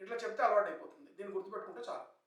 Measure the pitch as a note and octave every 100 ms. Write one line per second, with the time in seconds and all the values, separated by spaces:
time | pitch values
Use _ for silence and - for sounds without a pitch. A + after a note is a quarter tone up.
0 | G3 A#3 - - B3 G#3 E3+ - - -
1 | - - G3+ F#3+ G3 G#3 - A#3+ - -
2 | - _